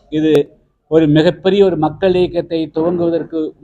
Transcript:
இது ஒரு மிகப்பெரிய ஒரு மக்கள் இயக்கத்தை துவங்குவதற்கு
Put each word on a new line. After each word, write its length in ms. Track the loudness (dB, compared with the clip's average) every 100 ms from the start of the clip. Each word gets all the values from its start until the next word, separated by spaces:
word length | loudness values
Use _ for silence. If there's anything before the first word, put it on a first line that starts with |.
| _
இது 460 | -2 2 2 0 _ _ _ -2
ஒரு 200 | 2 4
மிகப்பெரிய 580 | 4 2 0 0 2 2
ஒரு 120 | 2
மக்கள் 380 | -2 -2 0 0
இயக்கத்தை 560 | 0 -4 -4 -4 -4
துவங்குவதற்கு 800 | -4 -2 -2 -2 -2 -4 -6 -6 -6